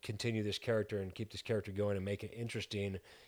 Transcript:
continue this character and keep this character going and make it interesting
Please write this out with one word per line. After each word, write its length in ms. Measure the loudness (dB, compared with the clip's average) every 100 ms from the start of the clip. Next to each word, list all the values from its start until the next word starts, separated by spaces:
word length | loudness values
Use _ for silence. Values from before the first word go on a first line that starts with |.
continue 400 | -6 -2 2 2
this 160 | 2 0
character 400 | 2 2 4 0
and 160 | -2
keep 160 | -4 -6
this 100 | -4
character 280 | 0 0 0
going 240 | 2 2 2
and 80 |
make 180 | 0 -2
it 80 | -4 -6
interesting 600 | -4 -4 -2 0 0 -2 -8 -20